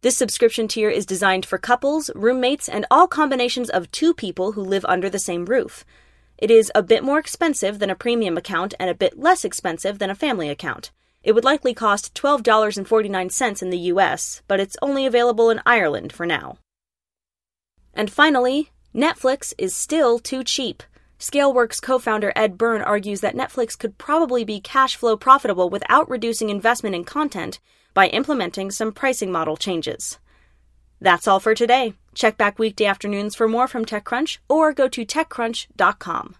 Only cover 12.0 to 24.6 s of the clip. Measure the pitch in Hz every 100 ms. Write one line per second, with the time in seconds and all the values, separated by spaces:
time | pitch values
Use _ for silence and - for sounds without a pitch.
12 | - - 277 285 226 220 214 202 190 226
13 | 208 196 185 - 247 202 185 180 175 175
14 | 175 - - - _ 196 196 - 277 277
15 | 269 233 240 220 226 220 - 233 170 139
16 | 90 - 170 156 67 - _ _ _ _
17 | _ _ _ _ _ _ _ _ _ -
18 | 208 - 302 277 247 277 302 _ _ 220
19 | 294 - 262 277 - - 185 - - 311
20 | 269 233 - 262 254 - 240 - - _
21 | _ _ - 277 277 254 233 - - 262
22 | 240 214 208 - 220 185 233 220 - 208
23 | 202 202 202 - 262 - 226 - 226 -
24 | - 311 311 247 214 208